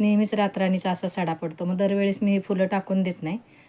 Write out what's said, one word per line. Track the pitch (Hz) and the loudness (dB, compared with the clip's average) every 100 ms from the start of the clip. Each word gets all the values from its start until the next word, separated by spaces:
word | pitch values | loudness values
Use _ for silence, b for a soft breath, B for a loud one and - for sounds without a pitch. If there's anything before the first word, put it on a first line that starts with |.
नेहमीच | 208 208 214 | 4 4 2
रातराणीचा | 208 202 196 190 185 185 | 2 0 0 0 0 -2
असा | 180 185 | -2 -4
सडा | 233 170 | -4 -4
पडतो, | 160 165 - | -4 -6 -6
मग | 175 185 | -4 0
दरवेळेस | 196 196 202 196 | 0 2 0 0
मी | 202 | 0
ही | 196 | 0
फुलं | - 190 185 | 0 0 0
टाकून | 196 - 190 | 0 0 0
देत | 185 180 | 0 -2
नाही. | 156 208 B B | -6 -6 B B